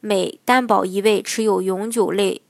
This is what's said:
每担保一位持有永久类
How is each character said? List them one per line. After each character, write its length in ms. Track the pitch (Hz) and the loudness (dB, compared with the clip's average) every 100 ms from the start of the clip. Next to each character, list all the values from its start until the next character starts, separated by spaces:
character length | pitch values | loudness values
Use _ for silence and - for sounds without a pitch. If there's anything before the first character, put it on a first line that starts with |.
每 380 | 214 202 175 - | 0 -2 -2 -6
担 240 | - 254 247 | 0 2 4
保 160 | 208 | 0
一 180 | 190 190 | 0 0
位 200 | 202 208 | 2 2
持 220 | - - | 0 -2
有 180 | 220 190 | 0 0
永 280 | 185 190 214 | 0 -4 -4
久 220 | 233 185 | -2 0
类 300 | 196 196 - | 0 -2 -2